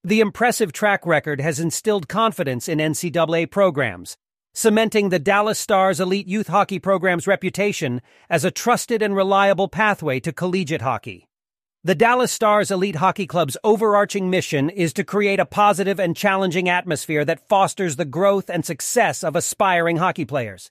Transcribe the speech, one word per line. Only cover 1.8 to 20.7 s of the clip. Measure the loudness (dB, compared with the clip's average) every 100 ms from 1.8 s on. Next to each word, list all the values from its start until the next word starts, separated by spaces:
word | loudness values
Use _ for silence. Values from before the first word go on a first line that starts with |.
| -2 -2 -2
confidence | 0 0 0 -4 -4 -4
in | -2
N | -2
C | -2 -2
double | 0 0 0
A | -2
programs, | 0 0 0 -4 -6 -16 -20 _ _ _
cementing | 0 2 4 2 2 0
the | 0
Dallas | 2 2 2 -4
Stars | 0 2 2 2
Elite | -2 -2 -2
Youth | -4 0
Hockey | 0 0 -2
Program's | 0 0 0 0 0
reputation | 0 0 -2 -2 -2 -4 -4 _ _ _
as | 0 0
a |
trusted | -2 0 0 0 -2
and | 0 0
reliable | 2 4 4 2 -2
pathway | 0 0 0 -2 -4
to | -4
collegiate | -6 -2 -2 -2 -4
hockey. | -4 -6 -8 -16 _ _ _ _ _ _
The | -2 4
Dallas | 4 4 0
Stars | 0 2 2 2
Elite | -2 -2 0
Hockey | 0 0 -4
Club's | -2 -2 0
overarching | 0 2 4 2 2 -2 0
mission | -2 0 -2 -2
is | 0 -2
to | -2
create | -4 -2 0 0
a |
positive | -2 2 2 2 -2 0
and | -2 0
challenging | 0 0 0 0 0
atmosphere | 0 -2 -6 -2 -2 -2
that | -4 _
fosters | 2 2 0 -4 -2
the | -4
growth | 2 2 2 -2
and | -4
success | -4 -6 -2 2 2 0
of | -2 -2
aspiring | -4 0 2 2 2 2
hockey | 0 -2 -6
players. | -4 -6 -10 -20